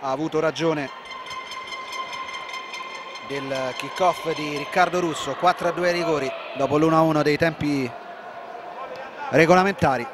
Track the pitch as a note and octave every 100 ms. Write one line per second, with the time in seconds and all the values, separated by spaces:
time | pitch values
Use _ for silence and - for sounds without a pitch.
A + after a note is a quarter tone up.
0 | C#3 C3+ D#3 D#3 D#3 C3+ E3 D#3 C3+ -
1 | - - - - - - C6 C6 C6 -
2 | B5+ B5+ B5+ C6 B5+ - - - - -
3 | - - - C#3 C3+ C3+ C3 B2+ C#3 -
4 | F#3 D#3+ D#3+ D3+ D3+ D3 C#3+ F#3+ F3 F3
5 | F3 C#3+ - C3 F3 F3 F3 E3 F3 F3
6 | E3 D3+ C3+ - - - C3+ D3 D#3+ D#3+
7 | D#3+ D3+ D3 D3 E3 D#3 D3 C#3+ B2+ -
8 | - - - - - - - - - -
9 | - - - C3 D#3+ F3+ F#3+ G3 D#3+ C3
10 | A#2